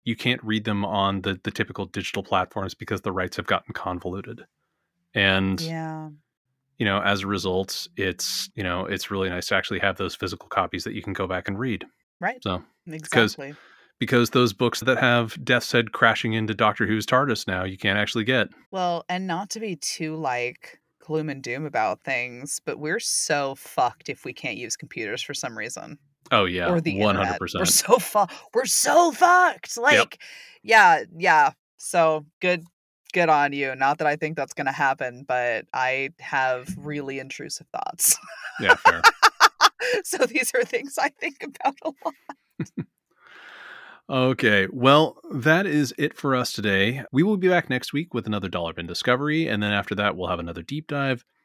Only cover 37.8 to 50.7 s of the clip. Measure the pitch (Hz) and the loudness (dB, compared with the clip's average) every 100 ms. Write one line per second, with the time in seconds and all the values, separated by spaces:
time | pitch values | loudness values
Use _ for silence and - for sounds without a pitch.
37.8 | - 175 - - - - - - 95 - | -8 -2 0 0 -4 -14 -14 -4 4 6
38.8 | - - 453 - 440 - 403 - - - | 6 6 4 6 2 6 2 4 2 2
39.8 | 494 480 359 359 254 247 247 254 233 247 | -2 -2 -2 0 0 0 -2 -2 -2 -4
40.8 | 277 - 285 - - 277 294 - 277 277 | -4 -2 -2 -2 -10 -8 -14 -4 -4 -2
41.8 | - - - 175 - - _ _ - - | -8 -6 -10 -10 -18 -20 _ _ -10 -8
42.8 | - _ _ _ - - - - - - | -12 _ _ _ -20 -20 -20 -20 -20 -20
43.8 | - - _ 131 127 127 117 104 95 - | -20 -20 _ 2 2 4 4 4 2 4
44.8 | 127 147 160 - 339 170 123 160 196 151 | 8 8 6 0 -10 -2 2 4 4 0
45.8 | 139 - 147 - 143 127 120 - 104 98 | 0 -2 -4 -2 -2 0 -2 -2 0 2
46.8 | 98 135 - 131 190 208 185 180 - 127 | 2 0 -2 2 2 4 4 2 2 -4
47.8 | - 143 170 120 107 104 95 90 85 82 | -4 -6 -4 -6 -2 -4 -2 -4 -4 -6
48.8 | 85 - - 127 147 156 165 104 104 101 | -8 -4 0 0 0 -2 0 0 0 -2
49.8 | 101 - 104 85 90 90 85 85 80 | -2 -2 -2 -2 -4 -4 -6 -10 -10